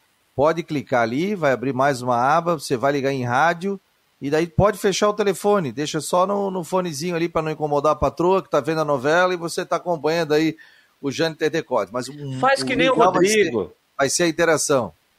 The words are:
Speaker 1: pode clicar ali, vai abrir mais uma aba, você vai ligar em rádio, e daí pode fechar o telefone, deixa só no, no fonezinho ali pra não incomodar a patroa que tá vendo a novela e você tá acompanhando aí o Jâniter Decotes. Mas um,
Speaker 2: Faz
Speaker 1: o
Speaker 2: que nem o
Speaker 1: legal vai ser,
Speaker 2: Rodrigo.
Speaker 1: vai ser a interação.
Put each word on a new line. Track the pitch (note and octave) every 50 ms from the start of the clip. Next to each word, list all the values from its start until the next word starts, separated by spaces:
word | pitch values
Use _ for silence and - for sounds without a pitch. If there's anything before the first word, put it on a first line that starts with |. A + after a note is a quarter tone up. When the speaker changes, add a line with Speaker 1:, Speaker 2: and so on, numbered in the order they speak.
| _ _ _ _ _ _ _
Speaker 1:
pode | C3 C#3 D#3+ E3 E3 -
clicar | - D#3 C3+ G2+ - C3 A#2+
ali, | A2+ A#2 A#2+ C#3+ F3+ G3+ G#3+
vai | F3+ D#3 C#3
abrir | B2+ A2+ A#2+ C#3 C3
mais | B2 C3+ D3 C3+ A#2+
uma | B2 B2+ A#2+
aba, | A#2 B2+ C#3 D#3 E3+ E3 F3 E3+
você | C#3 - - C#3+ A2+
vai | B2+ C#3
ligar | D3 C#3 B2+ C#3
em | C#3 C3 B2
rádio, | A#2+ A#2+ C3+ D#3 E3+ F3 E3 F3+ G3 G3 F#3+ _ _ _ _ _ _ _ -
e | B2+ C#3+
daí | D3 D#3 E3+
pode | E3+ - - F#3 G#3+ G#3 -
fechar | - G3+ F3+ - A3 G#3
o | G#3
telefone, | G#3+ G3+ G3+ F3+ - - G#3 G#3 G3+ D#3+ B2+
deixa | G#2+ C3+ D3+ C#3+ - D#3
só | C3+ - F3+ F3+ F#3 G3
no, | G3+ G3+ G3+ G3
no | F#3 F#3 D#3+
fonezinho | - F#3 F#3 F3+ F3 D3 C3+ E3 F3+ F3
ali | E3 E3+ E3
pra | - E3
não | D#3 D#3
incomodar | D#3 D3+ D3+ D3 D3 C#3+ C#3+ D#3 D3
a |
patroa | D3 D3 C#3 - - E3+ F3+ F#3+ F#3+ -
que | -
tá | - D3
vendo | A#2+ D3+ E3 D#3+
a | D#3
novela | D3 C#3+ B2+ A#2+ D3 D#3+ F3 F#3 F#3 F#3
e | E3+
você | E3+ D#3+ - F#3+ F3
tá | - F3+ D#3+
acompanhando | - F3+ E3+ D3 C3 D3+ E3 E3+ E3 D3 D3+
aí | D3+ D#3+ D#3 D3 - - - _ _ _ _ _ _
o | - C#3
Jâniter | A#2 B2 E3 E3 D#3 - E3 C#3
Decotes. | D3 D#3+ C#3+ - B2+ A2 G2+ F2+
Mas | A2+ B2 B2 B2+
um, | D3 D3 C#3+ C3+ C3 C3
Speaker 2:
Faz | B3+ C4 C#4 C4+
Speaker 1:
o | C4
Speaker 2:
que | C4 C4
nem | A#3+ B3+ C4
o | B3+
Speaker 1:
legal | A3+ A#3 F#3+
vai | F3+ F#3 F3+
ser, | G3+ A3 G#3+
Speaker 2:
Rodrigo. | F#3+ E3 A#2+ G#2+ F2 - - _ _ _ _ -
Speaker 1:
vai | C#3 B2+
ser | - - F3
a | E3
interação. | D#3 - E3+ E3 D#3 C#3 - - C#3+ C3 A2 F2 - _ _ _ _